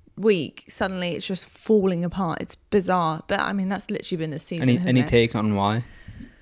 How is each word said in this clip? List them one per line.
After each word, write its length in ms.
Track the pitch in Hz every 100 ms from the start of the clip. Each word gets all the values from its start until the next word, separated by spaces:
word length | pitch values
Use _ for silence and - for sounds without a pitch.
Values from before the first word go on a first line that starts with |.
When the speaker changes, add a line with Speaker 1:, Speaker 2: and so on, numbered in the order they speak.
| _ -
Speaker 1:
week, 460 | 214 185 127 - -
suddenly 400 | - 196 185 175 170
it's 100 | -
just 180 | 185 -
falling 600 | - - 214 190 175 175
apart. 340 | 185 170 -
It's 140 | - -
bizarre. 680 | - 202 180 180 160 160 -
But, 140 | 202
I 100 | -
mean, 140 | 196 185
that's 220 | 196 -
literally 280 | 208 - 170
been 140 | 160
the 80 | 147
season, 240 | - 170
Speaker 2:
Any, 100 | 127 120
Speaker 1:
hasn't 120 | 175
Speaker 2:
any 100 | 123
Speaker 1:
it? 60 | 123
Speaker 2:
take 280 | 120 117 117
on 200 | 107 101
why? 280 | 101 110 117 - - - - -